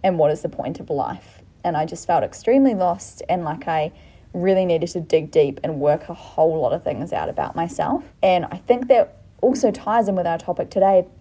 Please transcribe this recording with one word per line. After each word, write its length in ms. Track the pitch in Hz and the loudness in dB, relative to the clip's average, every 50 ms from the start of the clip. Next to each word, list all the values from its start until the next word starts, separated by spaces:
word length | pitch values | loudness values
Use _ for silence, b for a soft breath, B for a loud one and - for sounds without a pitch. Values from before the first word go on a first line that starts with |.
and 160 | - 190 180 165 | 2 0 2 4
what 140 | 156 147 | 2 2
is 100 | 151 147 | 2 0
the 60 | - - | -4 -8
point 320 | - - - 131 - - | -8 -6 -8 -8 -8 -10
of 100 | - - | -8 -6
life. 500 | 147 143 - - 185 - - - - - - - _ _ | -4 -4 -4 -4 -6 -12 -14 -20 -20 -20 -20 -20 _ _
And 140 | - 180 165 | -6 -4 -2
I 100 | 151 156 | -2 -4
just 180 | 160 175 165 - | -4 -6 -8 -2
felt 200 | - 170 151 - | 0 0 0 0
extremely 500 | - - - - 220 247 277 269 262 226 | -2 -8 -4 0 4 4 6 6 4 2
lost 480 | 190 185 175 175 185 - - - - - - | 2 0 0 0 -2 -8 -14 -14 -14 -4 -4
and 160 | 175 180 170 | -2 -2 -2
like 240 | 151 147 160 - 170 | -6 -8 -8 -6 -4
I 240 | 160 160 151 165 b b b b b b b b | -2 -2 -2 -4 b b b b b b b b
really 320 | - 180 175 190 190 185 190 | -8 -2 2 2 2 4 2
needed 240 | 180 170 160 165 170 | 2 0 0 0 -4
to 120 | - 180 | -6 -8
dig 300 | 160 - - 160 151 147 | -2 0 0 0 0 2
deep 300 | - 160 147 139 139 - | 2 2 2 2 0 -6
and 160 | - 170 160 139 | -6 -6 -4 0
work 300 | 143 147 147 - - - | 0 0 0 0 -2 -12
a 60 | 170 | -14
whole 460 | - - - - - 156 165 160 160 | -14 -14 -8 0 2 2 2 2 0
lot 120 | 135 117 | 0 0
of 100 | 143 170 | -2 -2
things 300 | - - - - - 170 | -4 -6 -6 -6 -8 -6
out 160 | - - - - | -6 -6 -6 -4
about 260 | - - 147 - - | -4 -4 -6 -4 -4
myself. 480 | 165 165 175 - - 156 147 262 285 - - - _ | -6 -6 -6 -4 -4 -2 -2 -2 -4 -6 -10 -6 _
And 260 | - 190 185 180 156 | 2 2 2 2 0
I 100 | - - | -4 -10
think 320 | 185 - - 240 240 254 247 | -14 -2 -2 -2 -2 4 4
that 300 | 262 233 - - - - - - _ - | 4 4 4 0 -4 -20 -20 -20 _ 0
also 300 | - 247 254 262 - 220 | 0 0 2 2 0 0
ties 380 | 190 - - 202 220 233 220 196 | 0 -2 -4 0 0 2 2 2
in 80 | 196 | -2
with 100 | 185 175 | -2 -2
our 120 | 170 165 170 | -2 -4 -4
topic 300 | - - 175 - - - | -4 -6 -6 -6 -6 -4
today 380 | - 202 190 196 196 185 180 - - - | 0 2 2 4 4 4 2 0 -12 -20